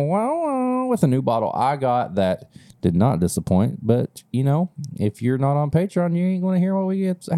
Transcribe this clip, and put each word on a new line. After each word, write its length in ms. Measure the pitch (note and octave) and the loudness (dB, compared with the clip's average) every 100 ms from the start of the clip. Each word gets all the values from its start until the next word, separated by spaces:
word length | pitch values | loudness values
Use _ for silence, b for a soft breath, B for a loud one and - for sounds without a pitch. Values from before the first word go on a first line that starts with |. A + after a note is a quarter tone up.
| C#3+ | 0
wow 360 | F#3+ A#3+ D#4+ | 0 -2 -2
wow 420 | D#4+ C4+ B3+ B3+ B3+ | -2 -2 -2 -2 -2
with 160 | A#3+ | 2
a 40 | C#3+ | 2
new 160 | B2+ | 2
bottle 280 | B2+ A#2 G#2+ | 2 0 0
I 220 | - B2+ C#3+ | 0 0 0
got 400 | C3 B2 A#2 F#2+ | 0 0 0 0
that 340 | F#2+ F2+ - B B - | 0 0 -6 B B -4
did 120 | F2+ | 0
not 240 | E2+ G2+ E2 | 2 2 2
disappoint. 580 | F2 - - F#2 A#2+ - | 0 -2 0 2 2 0
But, 400 | G#2 A#2+ - - - | 0 0 -2 -8 -6
you 120 | A#2+ | -2
know, 260 | C#3 D3 F3+ - C#3+ - | 0 0 -2 -6 -12 -4
if 260 | G#2 - | -4 -2
you're 160 | A#2+ B2+ | -2 0
not 180 | C#3 C#3+ | 0 0
on 140 | D3 | 0
Patreon, 440 | D#3 F#3+ F3+ F3 | 0 0 -2 0
you 100 | E3+ F3+ | 0 0
ain't 160 | F#3 | 0
gonna 160 | F#3 F#3 | 0 0
hear 160 | F#3 F#3+ | 0 0
what 80 | F#3+ | -2
we 180 | F#3+ | -2
have 160 | F#3+ F3+ - | -2 -4 -2